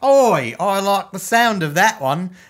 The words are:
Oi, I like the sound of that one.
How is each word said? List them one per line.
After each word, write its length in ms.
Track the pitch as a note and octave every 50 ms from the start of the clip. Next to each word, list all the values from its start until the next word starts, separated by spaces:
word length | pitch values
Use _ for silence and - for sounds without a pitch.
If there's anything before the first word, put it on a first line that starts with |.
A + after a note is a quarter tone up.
Oi, 520 | - C4+ C#4 C#4 C4 A#3 F#3+ D3+ B2+ A2+ A#2+ -
I 200 | E3+ G3+ G3 G3
like 320 | G3 G3 G3+ G3 F#3+ -
the 60 | - F#3+
sound 440 | - - A3+ A3+ A#3+ A#3 G#3+ G3
of 120 | D#3+ D3+ D3
that 260 | E3+ G3 A3 G#3+ -
one. 300 | C#3 C3 C#3+ D#3+ F3+ F#3 F3+ - -